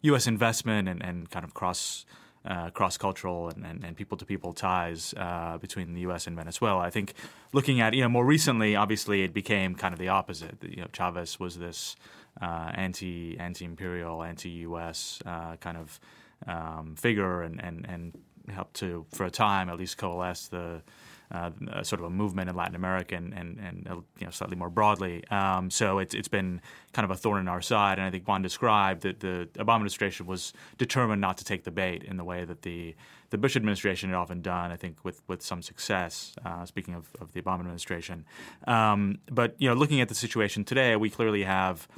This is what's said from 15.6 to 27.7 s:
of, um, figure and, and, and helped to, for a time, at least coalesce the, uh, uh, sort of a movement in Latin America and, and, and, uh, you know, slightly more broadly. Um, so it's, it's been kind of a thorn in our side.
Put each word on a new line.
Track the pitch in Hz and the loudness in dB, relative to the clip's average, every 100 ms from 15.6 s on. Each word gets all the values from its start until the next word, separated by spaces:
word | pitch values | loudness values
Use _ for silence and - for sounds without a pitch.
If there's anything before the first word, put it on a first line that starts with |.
| 87 85 | -10 -10
of, | 76 - - - - _ - | -12 -16 -20 -20 -20 _ -8
um, | 85 80 80 80 78 | -6 -6 -8 -10 0
figure | 120 104 95 90 | 2 4 2 0
and, | 82 82 | -4 -6
and, | 90 82 - | -8 -10 -8
and | 87 85 - - - - | -8 -10 -14 -20 -20 -12
helped | 95 - - | -8 -8 -6
to, | 95 85 78 | -6 -6 -8
for | - 92 | -4 -4
a | |
time, | - 110 98 92 | 4 4 4 0
at | 85 | -4
least | 90 - | -6 -4
coalesce | 95 87 90 87 - | -4 -2 -2 -4 -8
the, | 90 85 85 - - - - _ | -8 -6 -8 -12 -20 -20 -20 _
uh, | 87 85 85 - | -6 -6 -8 -8
uh, | 104 | -6
sort | - 98 | -4 -4
of | 85 | -2
a | |
movement | 92 104 92 92 | 0 0 0 -4
in | 90 | -2
Latin | 87 87 | -4 -2
America | 92 92 90 90 | 0 0 -2 -6
and, | 87 | -6
and, | 92 87 92 | -8 -10 -10
and, | 95 90 90 | -12 -12 -10
uh, | 87 - - | -10 -12 -12
you | 90 | -10
know, | |
slightly | - 95 90 | -8 -6 -4
more | 87 | -2
broadly. | 87 104 101 95 87 - | 4 6 6 0 -4 -2
Um, | 101 98 92 92 | 2 4 2 0
so | - 107 95 | 2 4 4
it's, | 95 107 | 0 -4
it's | 104 | 0
been | 104 92 90 - - - | 0 0 -4 -10 -20 -6
kind | - 101 | -2 0
of | |
a | 92 | 2
thorn | 113 101 | 2 2
in | 92 | 2
our | 90 | -2
side. | - | 2